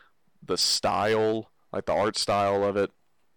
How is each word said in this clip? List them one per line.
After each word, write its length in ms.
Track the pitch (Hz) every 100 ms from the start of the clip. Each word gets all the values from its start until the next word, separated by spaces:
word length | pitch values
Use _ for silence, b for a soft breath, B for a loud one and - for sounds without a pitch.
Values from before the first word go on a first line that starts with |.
| B _ _ _
The 140 | 156 -
style, 920 | - - 104 92 104 110 110 110 107 _ _
like, 140 | 104 -
the 80 |
art 240 | 82 104 104
style 460 | - 101 101 101 101
of 100 | 101
it 160 | 98 - _ _ _